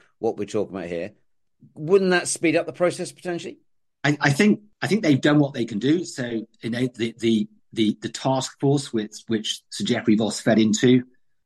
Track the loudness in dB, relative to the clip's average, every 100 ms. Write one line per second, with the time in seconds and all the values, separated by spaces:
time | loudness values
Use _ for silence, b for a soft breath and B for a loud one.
0 | b b -4 -4 -4 -4 -4 -6 -6 -6
1 | -8 _ _ _ _ _ -20 -10 2 2
2 | 4 0 -2 -2 0 0 -2 -2 -2 -2
3 | -10 -12 -8 -8 -10 -18 _ _ _ _
4 | -2 0 0 4 4 2 -2 -8 -2 0
5 | 2 2 4 4 2 -2 -6 -2 0 0
6 | -2 -8 -6 -6 -8 _ -8 -4 -4 -4
7 | -8 -2 0 0 -2 _ _ -2 0 0
8 | -6 -4 -2 -2 -4 -2 0 0 0 -4
9 | -6 -8 -4 -4 -4 -10 -10 -6 -2 0
10 | 2 2 2 -2 2 4 4 4 4 4
11 | 0 _ _ _